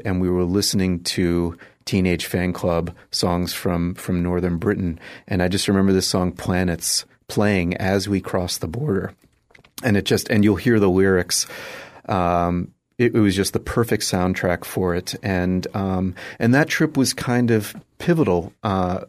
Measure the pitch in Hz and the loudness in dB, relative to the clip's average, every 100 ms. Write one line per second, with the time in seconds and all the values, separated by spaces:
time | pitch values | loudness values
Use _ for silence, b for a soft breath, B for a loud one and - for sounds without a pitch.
0 | - 92 90 90 87 98 98 104 92 87 | -2 -2 0 0 0 0 0 0 0 0
1 | - - 87 87 85 - B B - 98 | -2 -2 0 0 -2 -6 B B -2 2
2 | 90 85 - 92 90 87 90 85 85 B | 2 0 -2 -2 -2 -2 -2 0 -2 B
3 | B - 95 87 87 - - 87 85 87 | B -2 0 0 -2 -4 -2 -2 -2 -4
4 | - 90 87 87 87 85 101 - 90 82 | -4 -2 0 0 -2 0 -2 0 -2 -6
5 | B B - 95 90 95 - 98 98 95 | B B -4 0 0 0 2 2 4 2
6 | - 98 90 - - 90 92 85 - - | 2 0 -2 -2 -2 0 0 -2 -4 -4
7 | - b - - 104 98 87 - 98 98 | -6 b -6 0 2 2 0 -2 0 0
8 | 98 98 95 95 90 - 87 120 147 95 | 0 -2 -2 -4 -4 -4 -6 -4 -2 -2
9 | 92 - _ _ _ - _ - 123 101 | -4 -10 _ _ _ -20 _ -4 0 2
10 | - 104 - 110 101 92 127 110 98 92 | 2 0 2 4 4 4 4 4 6 6
11 | 98 92 - - - B B B B B | 4 4 2 -4 -4 B B B B B
12 | - 95 87 87 87 87 - _ _ - | -4 0 2 2 2 0 -4 _ _ 0
13 | 120 117 104 95 95 - - - 113 104 | 2 4 4 2 0 -2 -2 -2 0 0
14 | - 92 92 92 90 87 - - 92 87 | 0 0 0 0 0 -2 -4 -2 -2 -2
15 | - - 104 92 90 92 - 104 95 92 | -4 -6 -2 0 0 -2 -2 -4 -2 -2
16 | 95 92 B B 117 135 - - 151 143 | -2 -6 B B 2 4 2 0 0 2
17 | 127 - - 123 120 110 104 - - - | 0 -2 -2 0 2 2 0 -10 -20 -6
18 | - 165 104 90 85 - 107 95 92 92 | 0 2 4 2 0 -6 -2 0 0 -4